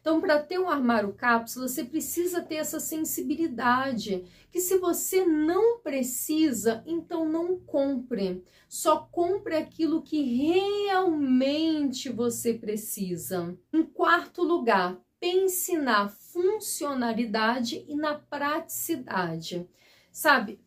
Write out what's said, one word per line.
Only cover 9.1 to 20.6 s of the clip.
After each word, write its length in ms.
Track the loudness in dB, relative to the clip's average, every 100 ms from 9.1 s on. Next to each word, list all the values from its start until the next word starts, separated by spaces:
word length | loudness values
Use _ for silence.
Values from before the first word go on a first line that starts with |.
compre 440 | -2 0 -2 -2 -4
aquilo 460 | -2 -2 0 0
que 200 | -2 -2
realmente 1900 | 0 2 2 2 2 0 0 2 2 2 4 4 4 2 2 2 0 -2 -6
você 440 | -2 -2 0 -2
precisa. 1040 | -2 -4 -6 -6 -6 -4 -6 -4 -4 -4 -8 _
Em 80 | 0
quarto 600 | 0 0 2 2 0 -2
lugar, 560 | 0 2 4 2 2 -4 _ _
pense 560 | 0 2 2 0 -2 0
na 320 | 2 2 0
funcionalidade 1800 | -6 -8 0 0 0 -4 -4 -4 -2 0 0 -2 0 2 0 -2 -6 -6
e 80 | -4
na 180 | -2
praticidade. 1500 | -4 -8 -4 -2 -2 -6 -8 -6 -6 -4 -2 -2 -4 -8 -8 -10 _ _ _ _
Sabe, 480 | 0 2 4 0 -10